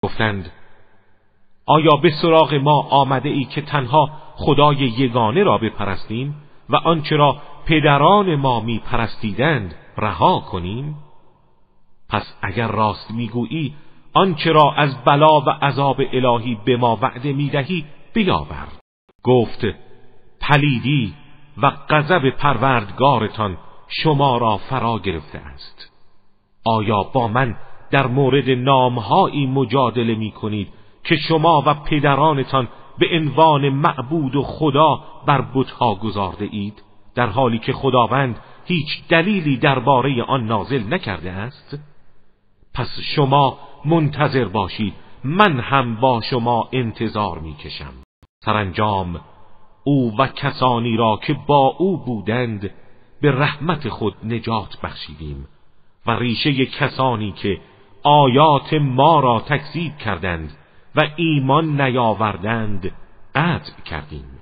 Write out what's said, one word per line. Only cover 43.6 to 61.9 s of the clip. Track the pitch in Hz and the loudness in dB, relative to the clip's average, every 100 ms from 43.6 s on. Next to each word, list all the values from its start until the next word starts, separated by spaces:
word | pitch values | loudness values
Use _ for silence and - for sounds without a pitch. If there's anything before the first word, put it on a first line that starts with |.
| - - | -16 -10
منتظر | 147 165 151 147 147 131 | 0 2 2 0 0 0
باشید، | 113 101 98 - 208 - - - | -2 -2 -4 -4 -6 -6 -20 -10
من | 127 170 208 139 | -6 2 2 2
هم | 113 139 120 110 | 0 0 0 0
با | 131 120 | 2 2
شما | - 127 117 117 - | 0 -2 0 0 0
انتظار | 131 120 101 113 104 104 80 | -4 -4 -4 -4 -2 -4 -4
می‌کشم. | 78 73 78 - 73 64 - _ _ _ | -10 -12 -14 -14 -14 -18 -20 _ _ _
سرانجام | - 107 101 87 107 98 90 82 73 - - - - - | -4 -2 -2 -2 0 0 -2 -8 -12 -20 -20 -20 -20 -8
او | - 143 123 104 | 0 2 2 0
و | 131 | -2
کسانی | - 143 117 127 117 120 113 | -2 -6 0 0 0 0 0
را | 117 104 - | 2 0 -2
که | 147 - | -6 2
با | 147 135 - | 4 4 2
او | 185 165 | -2 -2
بودند | 120 113 92 117 123 107 98 - - - - - | -4 -6 -4 -4 -4 -6 -10 -12 -20 -20 -20 -2
به | 147 | 0
رحمت | 127 147 - 151 160 113 | 2 0 -2 -4 -4 -4
خود | 98 110 98 | -4 -6 -4
نجات | 107 117 - 113 98 - | -8 -6 -4 -4 -6 -10
بخشیدیم | 85 73 - 76 78 69 69 - - - - _ - | -10 -10 -16 -14 -12 -12 -14 -20 -20 -20 -20 _ -4
و | |
ریشهٔ | 110 123 110 156 135 | -2 0 0 0 0
کسانی | 127 - 135 - 131 117 107 | 0 0 -4 0 0 0 -4
که | 90 110 87 - _ - - | -6 -4 -4 -8 _ -20 -4
آیات | 143 147 139 123 156 139 - | 4 6 6 6 6 4 2
ما | 156 143 127 143 160 | 0 0 4 6 6
را | 131 113 | 4 2
تکذیب | - 147 - 156 165 143 | 0 -4 -4 -8 -8 -8
کردند | 117 92 92 85 78 73 _ - - - | -6 -4 -4 -6 -8 -14 _ -20 -6 0
و | 151 151 | 0 0
ایمان | 165 151 131 139 160 143 | 0 0 2 2 2 0
نیاوردند | 139 | 0